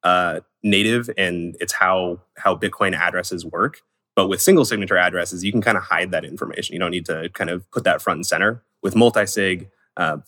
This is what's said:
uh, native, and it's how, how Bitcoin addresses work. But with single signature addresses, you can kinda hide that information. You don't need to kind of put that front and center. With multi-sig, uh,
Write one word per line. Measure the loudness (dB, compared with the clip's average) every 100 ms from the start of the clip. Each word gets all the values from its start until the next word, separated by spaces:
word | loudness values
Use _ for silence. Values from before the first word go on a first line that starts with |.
uh, | 2 2 2 -4 -10 _
native, | 2 4 4 0 -2 -2
and | 0 -2 -6 -8
it's | -6
how, | 0 2 2 0 -6 _ -4
how | -2 0
Bitcoin | -2 -2 -2 0
addresses | -2 -2 -6 -8
work. | -6 -4 -4 -4 _ _ _ 0
But | 2
with | 2
single | 6 6 4
signature | 0 0 2
addresses, | 2 0 -6 -4
you | -2
can | 0
kinda | 2 0
hide | 0 -2 0
that | -4
information. | -6 -10 -10 -8 -8
You | -6
don't | -4
need | -4 -4
to | -6 -6
kind | -6 -6
of | -6 -6
put | -2 0
that | 0
front | 0 -4
and | -2
center. | 0 0 -2 _ _
With | 0 4
multi-sig, | 4 4 0 0 -2 -2 -8 _ _ -4
uh, | -2 -2